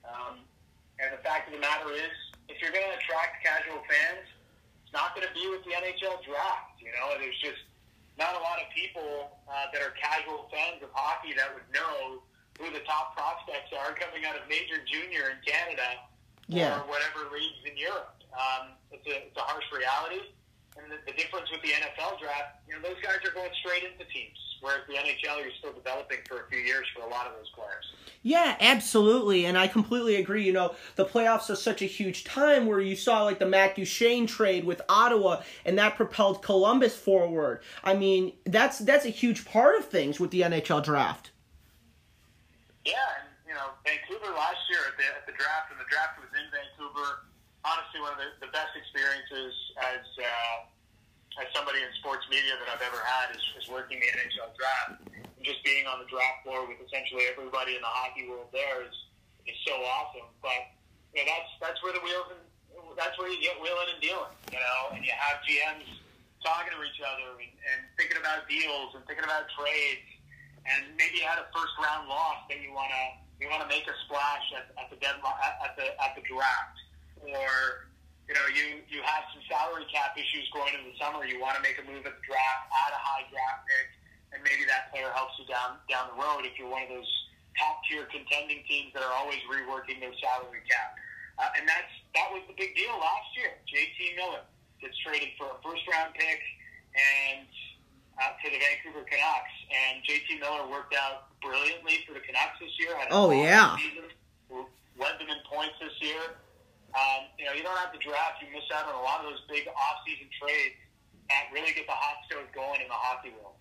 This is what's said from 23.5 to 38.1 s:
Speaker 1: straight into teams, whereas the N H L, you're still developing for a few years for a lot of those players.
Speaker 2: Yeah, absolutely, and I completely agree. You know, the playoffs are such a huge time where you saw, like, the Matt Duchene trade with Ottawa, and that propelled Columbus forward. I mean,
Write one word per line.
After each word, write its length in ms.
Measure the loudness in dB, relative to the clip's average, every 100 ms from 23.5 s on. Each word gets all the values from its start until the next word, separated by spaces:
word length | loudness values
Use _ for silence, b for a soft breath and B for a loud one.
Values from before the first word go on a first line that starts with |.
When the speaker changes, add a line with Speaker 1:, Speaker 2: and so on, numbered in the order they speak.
| -2
Speaker 1:
straight 220 | 2 0
into 220 | -2 -10 -10
teams, 240 | -10 -10 -12 -12 -8
whereas 220 | 0 -2 0
the 80 | -2
N 100 | 0
H 180 | 0 -2
L, 140 | -2
you're 160 | -4 -8
still 140 | -10
developing 460 | -8 -4 -4 -4 -6 -6
for 160 | -10
a 40 | -4
few 100 | -2
years 260 | 2 0 0
for 80 | -8
a 60 | -6
lot 180 | -4 -6
of 60 |
those 160 | -8 -16 -12
players. 280 | -10 -10 -12 B B B
Speaker 2:
Yeah, 340 | 4 6 6 8
absolutely, 840 | 8 8 6 8 10 8 8 6 6
and 100 | 6
I 120 | 6
completely 480 | 6 4 2 4 4
agree. 280 | 4 2
You 80 | 4
know, 220 | 4 2 B B 2
the 100 | 4
playoffs 420 | 6 6 4 2
are 80 | 0
such 240 | 0 0
a 60 | -2
huge 380 | 0 -2 -2
time 420 | -6 4 8 8 8
where 140 | 4
you 140 | 2
saw, 280 | 2 4 6
like, 160 | 6 4
the 80 | 6
Matt 300 | 8 8 4
Duchene 500 | -2 4 6 6 2
trade 380 | 4 4 4
with 180 | 2 -2 6
Ottawa, 540 | 8 8 8 6 4 B B
and 140 | 2 6
that 180 | 4 4
propelled 460 | 0 6 6 6
Columbus 540 | 4 8 8 8 6 4
forward. 680 | 6 6 6 4 0 -2 B B
I 100 | 4
mean, 400 | 6 8